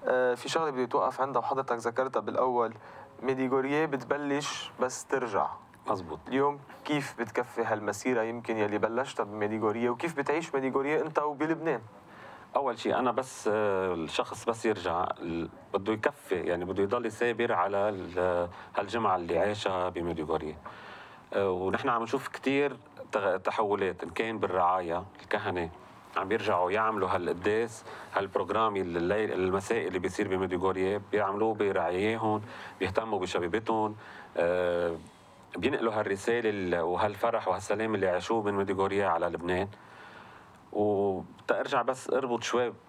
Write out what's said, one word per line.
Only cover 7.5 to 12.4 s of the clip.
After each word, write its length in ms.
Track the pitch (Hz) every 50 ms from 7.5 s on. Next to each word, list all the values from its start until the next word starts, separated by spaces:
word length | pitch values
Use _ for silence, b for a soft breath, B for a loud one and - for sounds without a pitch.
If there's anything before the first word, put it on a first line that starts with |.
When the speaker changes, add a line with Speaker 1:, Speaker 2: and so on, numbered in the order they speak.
| - - 117
Speaker 1:
هالمسيرة 600 | 110 113 107 104 104 104 - - 131 127 117 110
يمكن 340 | 113 117 120 117 - 117
يلي 220 | 110 104 101 101 104
بلشتها 460 | 104 110 113 120 135 - - - 113
بميديغوريا، 680 | 104 101 107 104 104 110 110 107 110 104 117 117 120
وكيف 260 | 120 120 - 170 160
بتعيش 380 | 139 139 135 147 160 170 - -
ميديغوريا 480 | 135 131 131 127 139 135 143 151 156 156
أنت 160 | 156 151 147
وبلبنان؟ 640 | 147 151 147 131 151 156 160 160 160 165 143 117 113 - - - - B B B B B B B